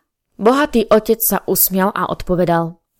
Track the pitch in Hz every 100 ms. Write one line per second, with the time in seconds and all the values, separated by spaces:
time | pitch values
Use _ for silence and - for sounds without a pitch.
0 | _ _ _ - 202 269 294 233 - 214
1 | 220 220 - 196 - 190 - 185 190 202
2 | 180 - - 175 175 170 165 170 _